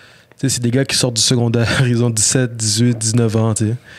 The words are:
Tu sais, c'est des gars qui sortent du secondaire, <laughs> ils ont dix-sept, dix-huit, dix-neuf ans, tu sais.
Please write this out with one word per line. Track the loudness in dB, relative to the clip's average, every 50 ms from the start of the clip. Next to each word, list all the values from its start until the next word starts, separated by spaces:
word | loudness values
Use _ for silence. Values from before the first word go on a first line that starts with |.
| -20 -20 -20 -20 _ _ -10 -6
Tu | -4
sais, | -4 -2
c'est | -2
des | -2 0
gars | 0 0 0
qui | 0 -2
sortent | -2 -2 -2 0
du | -2
secondaire, | 0 0 2 2 2 2 2 0 0 0 0 0
<laughs> | 0
ils | 2 2 2 0
ont | 0
dix-sept, | 0 0 0 0 0 0 0 -2 -4
dix-huit, | -4 -4 -2 0 2 2 2 2
dix-neuf | 0 -2 0 2 2 2 2 2
ans, | 2 2 0 0
tu | 0 0 -2
sais. | -2 -4 -8 -16 -20